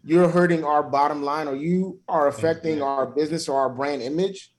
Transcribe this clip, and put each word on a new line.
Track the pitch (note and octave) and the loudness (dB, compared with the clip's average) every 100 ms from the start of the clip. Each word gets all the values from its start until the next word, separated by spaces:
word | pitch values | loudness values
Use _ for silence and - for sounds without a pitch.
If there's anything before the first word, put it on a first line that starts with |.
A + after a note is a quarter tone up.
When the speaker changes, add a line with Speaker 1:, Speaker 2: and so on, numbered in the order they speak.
Speaker 1:
you're | - E3+ F3 | 4 4 6
hurting | F3 F3 E3 | 4 4 2
our | D3+ D3 | 2 0
bottom | C#3+ C#3 D3 D3+ | 2 2 2 0
line | C#3+ D3+ D3+ | -4 -4 -4
or | C#3 | -4
you | D#3+ F3+ F#3+ - - | -2 0 -2 -8 -4
are | E3+ C#3+ | 2 2
affecting | - E3 E3 E3 | 2 -2 -2 -4
Speaker 2:
Exactly. | D3+ | -2
Speaker 1:
our | C#3 C#3 B2+ | -2 -2 -2
business | C#3+ D3+ E3 D#3+ | -2 -2 -4 -2
or | C3+ | 0
our | C3 | 0
brand | B2 C#3+ C#3+ | -2 -4 -4
image | A#2+ D#3 F#3+ F#3+ - | -4 -2 -2 -4 -20